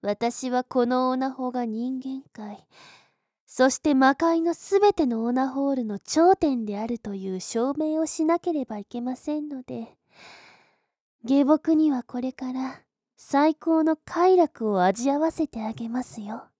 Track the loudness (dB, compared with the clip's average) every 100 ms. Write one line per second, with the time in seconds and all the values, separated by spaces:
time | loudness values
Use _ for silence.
0 | -4 -2 -4 -4 -2 -2 -2 0 0 2
1 | 0 0 -4 -4 -6 -4 -4 -4 -6 -6
2 | -8 -10 -12 -16 -16 -16 _ _ -20 -20
3 | _ _ _ _ _ 2 2 4 2 4
4 | 4 4 2 2 0 -2 0 4 4 4
5 | 0 0 -2 0 0 0 0 0 -2 -6
6 | -2 4 6 6 4 0 -4 -6 -6 -6
7 | -6 -8 -6 -6 -4 -2 -2 -2 -2 0
8 | -2 0 0 2 0 -4 -4 -8 -10 -8
9 | -8 -8 -6 -6 -6 -12 -12 -12 -12 _
10 | _ _ -20 -20 -20 _ _ _ _ _
11 | _ _ -2 2 4 2 2 2 2 0
12 | -4 -8 -8 -8 -8 -6 -8 -10 _ _
13 | _ _ -2 2 2 2 0 2 2 0
14 | -4 2 4 6 4 0 -2 2 2 2
15 | 0 0 0 0 -4 -4 -8 -6 -6 -6
16 | -6 -10 -10 -12 -14 _